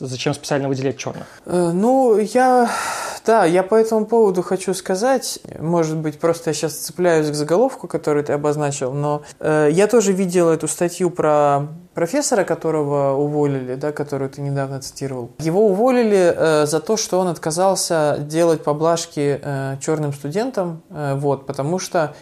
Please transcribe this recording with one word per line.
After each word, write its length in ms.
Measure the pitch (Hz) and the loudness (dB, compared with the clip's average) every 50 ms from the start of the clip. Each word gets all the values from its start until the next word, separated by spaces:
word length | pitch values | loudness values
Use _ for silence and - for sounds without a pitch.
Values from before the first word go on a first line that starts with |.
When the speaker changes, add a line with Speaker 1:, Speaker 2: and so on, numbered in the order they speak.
Speaker 1:
зачем 320 | 147 127 127 123 - 151 | -10 -8 -8 -4 -4 -4
специально 360 | 143 - - - 147 139 139 135 | -4 -4 -4 -4 -2 -2 0 -2
выделять 280 | 139 127 131 139 123 | -2 -2 -2 -4 -4
чёрных. 300 | - - 131 - - - - - - - | -6 -8 -10 -10 -12 -14 -18 -20 -16 -6
Speaker 2:
Э, 280 | - - 180 175 170 170 | -2 0 0 2 2 2
ну, 420 | 185 208 247 262 269 262 240 208 208 | 2 2 2 4 4 4 4 4 2
я... 520 | 214 196 - 247 254 254 254 247 240 - - - - - - - - - - - - | 2 2 2 2 4 4 4 4 4 2 0 -4 -6 -6 -6 -6 -8 -8 -10 -4 0
Да, 180 | - 226 220 185 | 2 4 4 4
я 180 | 165 175 185 | 4 4 2
по 120 | 185 185 220 | 2 4 2
этому 320 | 226 220 220 226 220 214 | 2 4 2 2 0 0
поводу 360 | 214 233 233 220 196 180 180 | 2 4 4 4 4 2 0
хочу 300 | 175 - 190 185 - 196 180 | -2 -2 -4 -4 -2 -4 -4
сказать, 680 | - - - 185 185 226 262 269 254 - - - - - - - - | -4 -4 -4 -2 0 2 2 0 0 -2 -6 -10 -12 -14 -16 -12 -6
может 400 | 147 165 175 170 160 156 160 160 | -4 0 0 2 2 0 -2 -2
быть, 200 | 156 156 147 - | -4 -4 -4 -2
просто 320 | - 170 165 165 - 165 | 0 0 0 -2 -4 -4
я 40 | 147 | -4
щас 200 | 151 165 151 156 | -2 -4 -6 -6
цепляюсь 520 | - - - - - 180 175 165 160 151 151 | -8 -10 -10 -4 0 2 2 4 4 2 0
к 60 | 147 | -2
заголовку, 540 | 151 147 151 165 202 254 269 - - - 170 | -2 -2 0 2 2 2 2 -2 -6 -8 -8
который 340 | - 156 - 156 147 147 | -6 -4 -2 0 0 0
ты 100 | 143 - | 0 0
обозначил, 600 | 143 147 147 151 147 151 147 143 139 - 135 123 | -2 0 0 -2 0 0 -2 -4 -2 -4 -4 -4
но, 300 | 135 143 147 147 147 147 - - - - | -4 -4 -2 -2 -4 -4 -6 -12 -12 -6
э, 280 | - 156 156 156 151 147 | -2 0 2 4 4 4
я 140 | 151 185 208 | 4 4 4
тоже 260 | 208 247 233 196 196 | 4 4 4 4 2
видел 360 | 190 185 196 175 175 180 170 165 | 2 0 0 0 2 2 4 4
эту 200 | 160 156 160 151 | 2 2 -2 -4
статью 420 | - - 175 170 - - 185 170 | -2 -2 -2 -2 -2 -2 -2 -2
про 560 | 165 - 156 151 147 147 147 143 143 139 143 151 160 170 - - | 0 0 2 2 4 4 4 4 2 0 -2 -4 -10 -16 -20 -10
профессора, 520 | _ 262 254 254 269 294 277 - 254 196 170 | _ -4 -2 0 0 -2 0 0 0 0 0
которого 720 | - 165 160 - 160 156 156 147 143 143 143 139 139 135 | 0 -2 -2 -2 -2 0 0 0 0 0 0 2 2 2
уволили, 580 | 139 147 147 147 147 147 143 139 135 127 123 127 | 0 0 0 0 0 0 0 0 -2 -4 -6 -6
да, 180 | 135 151 151 | -4 -4 -4
которую 380 | 147 - 147 143 143 135 135 135 | -4 -4 -6 -4 -4 -4 -6 -6
ты 100 | 135 143 | -6 -8
недавно 400 | 139 143 139 139 135 135 139 131 | -6 -4 -2 -4 -4 -4 -6 -10
цитировал. 500 | 135 - - - 139 135 131 127 120 - - - | -12 -14 -12 -10 -8 -8 -8 -8 -10 -10 -10 -6
Его 260 | 151 160 165 202 220 | -4 0 2 4 4
уволили, 680 | 208 180 202 240 262 247 247 233 214 208 190 180 170 - | 4 4 2 2 4 4 4 2 4 4 4 4 4 4
э, 320 | - 156 160 156 151 151 | 2 2 2 4 2 2
за 140 | 147 160 156 | 2 0 -2
то, 160 | - - 220 | 0 -2 -2
что 220 | 214 - - 180 180 | -2 -2 -2 0 0
он 80 | 185 | 0
отказался 880 | 175 160 156 - 165 156 175 185 196 185 185 - - 170 160 151 147 135 139 | 0 -2 -4 -4 -4 0 2 2 2 2 0 0 0 0 2 2 0 0 -2
делать 420 | 147 147 156 165 170 165 160 151 | -4 -2 0 2 4 4 2 2
поблажки, 800 | - 151 147 151 160 165 170 165 - - - 151 143 143 139 - | 0 -2 -2 2 2 2 2 0 -2 -6 -4 -2 0 0 -2 -2
э, 340 | - 143 139 135 135 135 139 139 | -4 -6 -6 -4 -6 -6 -8 -6
чёрным 340 | - 160 156 151 151 143 143 | -4 -4 -2 -2 -2 -4 -4
студентам, 680 | - - 143 147 208 240 269 254 202 180 175 160 160 - - | -6 -8 -6 -4 -4 -4 -2 -2 -4 -4 -4 -6 -10 -14 -14
э, 260 | 175 151 147 139 139 | -10 -6 -4 -4 -2
вот, 300 | 139 143 143 135 135 139 | 0 0 0 0 -2 -4
потому 320 | - 135 - 135 151 180 185 | -6 -6 -4 -2 -2 -2 -4
что 360 | - - - 175 156 143 - - | -4 -2 -2 -2 -2 -2 -6 -12